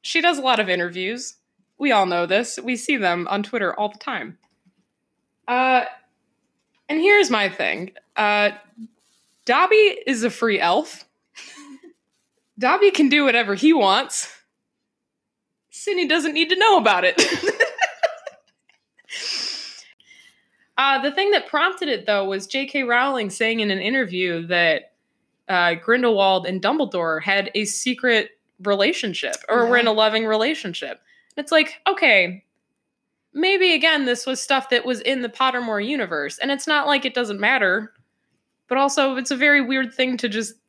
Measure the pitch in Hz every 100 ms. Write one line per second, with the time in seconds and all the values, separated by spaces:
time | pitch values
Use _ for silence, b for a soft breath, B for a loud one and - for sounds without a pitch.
0 | - 330 339 294 262 226 190 180 175 180
1 | 185 240 - _ _ _ _ _ 285 220
2 | 185 175 175 196 240 - 226 240 - 269
3 | 185 175 170 202 202 240 190 - 208 -
4 | - 214 117 - _ _ _ _ _ _
5 | _ _ _ _ - 247 262 254 - -
6 | _ _ _ _ _ _ _ _ - 311
7 | 370 415 349 226 196 - 104 95 185 -
8 | _ - 208 208 208 208 _ - - _
9 | _ _ _ _ - 262 370 427 415 -
10 | - 240 226 - 233 196 170 202 320 -
11 | - _ _ - - - 294 269 339 _
12 | _ _ _ _ _ - 254 381 403 370
13 | 277 294 277 233 202 196 302 320 196 208
14 | 269 - - - _ _ _ _ _ _
15 | _ _ _ _ _ _ _ - - 359
16 | 302 320 311 302 330 370 440 370 214 180
17 | 185 - - 330 392 - - 906 740 -
18 | - - - - _ _ _ _ _ _
19 | _ B B B B B B B B B
20 | B B B B B B B - 269 269
21 | 277 320 403 392 - 294 349 381 294 220
22 | - 208 196 196 196 269 277 285 247 240
23 | 269 262 202 - 220 226 208 190 196 269
24 | 214 180 185 170 170 175 170 151 - _
25 | _ _ _ _ - 180 175 170 170 247
26 | 240 208 196 190 175 185 202 311 240 185
27 | 165 156 180 196 196 208 208 - 247 247
28 | 254 220 - _ _ _ 190 202 208 359
29 | 214 170 - - - 240 233 240 233 214
30 | 220 220 220 214 233 311 196 165 147 -
31 | b b b - 294 320 311 - 403 392
32 | 294 202 175 185 _ _ _ _ _ _
33 | _ _ _ 285 370 392 370 320 320 302
34 | 254 240 262 262 - 269 262 240 240 240
35 | 233 262 240 - 262 247 240 208 214 294
36 | 185 156 143 - 269 277 - 294 285 277
37 | 269 247 226 202 208 262 196 196 214 _
38 | _ _ _ _ _ _ _ 254 277 277
39 | 269 254 262 262 294 285 240 269 254 -
40 | 254 247 233 208 220 -